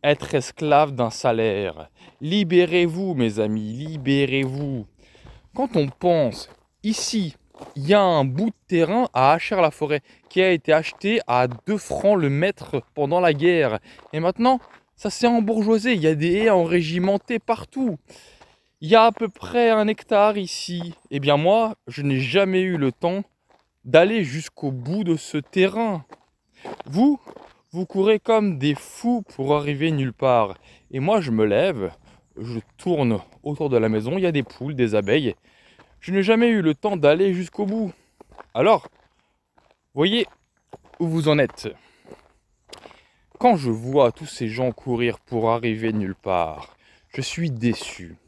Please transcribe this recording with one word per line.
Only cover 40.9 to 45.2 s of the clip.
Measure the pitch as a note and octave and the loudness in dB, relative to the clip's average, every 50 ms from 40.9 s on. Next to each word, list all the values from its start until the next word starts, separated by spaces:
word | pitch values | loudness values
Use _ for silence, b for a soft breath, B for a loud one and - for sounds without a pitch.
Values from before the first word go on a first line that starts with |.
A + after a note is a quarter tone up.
| - _ | -8 _
où | E3+ E3 | -4 -2
vous | D#3+ E3 D3+ D#3 | -2 -2 0 2
en | D3+ D3 | 2 2
êtes. | C3+ A#2 - - - G#2+ - _ B B B B B B B B B _ _ _ _ _ _ _ _ _ - - B B B B B B B B B B _ - | 2 -2 -2 -10 -12 -12 -12 _ B B B B B B B B B _ _ _ _ _ _ _ _ _ -20 -20 B B B B B B B B B B _ 2
Quand | - B3 A3+ | 4 4 4
je | E3+ C#3 B2 | 4 2 -2
vois | A2+ A2 A2+ B2 C3+ D3 C3+ A#2+ | -2 -2 -4 -2 4 4 4 4
tous | - - D#3 D3 | 2 -2 -14 -16
ces | - - B2+ A2 | -10 -8 -8 -6
gens | G#2+ A#2 B2+ B2+ | -4 -4 -4 -4
courir | A2+ - - C3 B2 A#2 A#2+ A#2+ G#2+ | -4 -6 -6 -6 -4 -2 -2 -2 -2
pour | - | -6